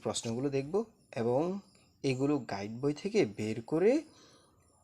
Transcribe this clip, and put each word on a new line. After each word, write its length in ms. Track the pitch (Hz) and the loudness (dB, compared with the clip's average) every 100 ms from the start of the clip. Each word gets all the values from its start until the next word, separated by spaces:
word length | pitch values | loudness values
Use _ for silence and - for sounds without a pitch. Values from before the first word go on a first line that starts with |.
| 117 | -4
প্রশ্নগুলো 420 | 101 117 117 139 | -2 -2 -2 0
দেখব 340 | 135 143 190 233 _ _ 123 | -2 -2 -2 -4 _ _ -4
এবং 260 | 117 127 170 196 - _ _ _ | 0 2 0 -4 -10 _ _ _
এগুলো 340 | 139 127 139 147 | -2 2 2 0
গাইড 360 | 113 101 104 117 | -2 -8 -6 -2
বই 120 | 143 | -2
থেকে 320 | 147 202 220 117 | -2 0 2 2
বের 360 | - 107 113 | 0 -4 -4
করে 300 | 117 156 202 294 - - - - _ _ _ _ | -2 2 4 4 0 -20 -20 -20 _ _ _ _